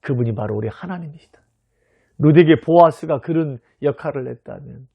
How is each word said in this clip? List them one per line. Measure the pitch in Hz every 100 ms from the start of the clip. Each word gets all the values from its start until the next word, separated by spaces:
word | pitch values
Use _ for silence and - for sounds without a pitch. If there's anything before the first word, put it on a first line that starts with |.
그분이 | - 131 117
바로 | 107 107 107
우리 | 107
하나님이시다. | - 175 180 165 160 _ _ _ _ _ _ _ _ _ _
루덱의 | 147 - 160 156
보아스가 | - 170 170 - 160 147
그런 | - 160 156 127 _ _
역할을 | 147 - 160 143 127
했다면 | 123 - 101 131 123 131